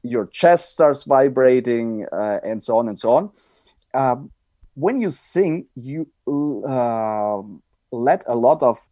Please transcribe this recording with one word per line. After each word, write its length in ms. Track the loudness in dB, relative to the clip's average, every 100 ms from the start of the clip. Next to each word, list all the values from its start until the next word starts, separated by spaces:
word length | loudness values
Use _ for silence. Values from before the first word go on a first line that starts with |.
your 240 | -4 -4 -4
chest 460 | 2 4 4 0
starts 320 | 2 2 2
vibrating, 1000 | 2 4 4 4 4 4 2 -2 -2 -6 -6
uh, 260 | -4 -2 -4
and 180 | -4 -8
so 160 | 0 0
on 100 | 0
and 100 | -4
so 140 | 2
on. 180 | 2 0 _ _ _ _ _ _
Um, 360 | -2 0 -2 -8 _ _ _ _
when 260 | -4 -2 -2
you 80 | -4
sing, 560 | -6 -6 0 0 -2 -8
you, 320 | -16 -12 -10 -10 _ -6 -4 -4 -4 -4
uh, 720 | -2 0 -2 -2 -2 -2 -4 -8 -18 _ _ _
let 340 | -2 0 0 -2
a 100 | 2
lot 260 | 2 4
of 160 | 2 0 -12